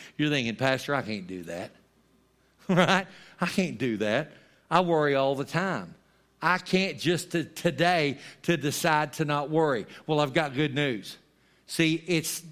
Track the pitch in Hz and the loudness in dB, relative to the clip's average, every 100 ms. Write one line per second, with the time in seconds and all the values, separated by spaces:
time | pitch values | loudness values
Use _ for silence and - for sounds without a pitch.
0 | - - 151 147 117 107 131 127 - 139 | -14 -2 0 2 0 0 0 0 0 -4
1 | 104 104 90 92 85 87 - - _ _ | -4 -8 -8 -10 -10 -10 -12 -16 _ _
2 | _ _ _ _ _ _ - 180 170 190 | _ _ _ _ _ _ 2 4 4 2
3 | 185 - - - 175 - 175 113 127 104 | 0 -14 -20 -6 -2 -2 -2 -2 -2 0
4 | 107 120 151 - - _ _ 165 175 160 | 0 0 -2 -12 -20 _ _ 2 4 2
5 | 147 139 135 135 139 160 190 135 90 - | 2 2 2 0 -2 -2 -2 -4 -6 -16
6 | _ _ _ _ 160 180 - 185 190 139 | _ _ _ _ 0 0 2 0 0 -2
7 | 151 165 - 170 165 - 175 135 170 175 | 0 0 -2 -4 -4 -4 -2 2 2 4
8 | 143 131 - - - 165 143 - 170 151 | 0 -2 -12 -6 -2 0 -2 0 2 2
9 | 151 - 151 147 143 156 156 117 - - | 0 -2 -2 0 0 2 2 0 -4 -12
10 | - 151 147 165 147 131 151 131 143 107 | -2 0 2 0 0 0 0 0 0 -2
11 | - - _ _ _ _ - - 160 160 | -8 -18 _ _ _ _ -6 0 2 0
12 | 165 165 151 - 160 | 0 -2 -2 -8 -12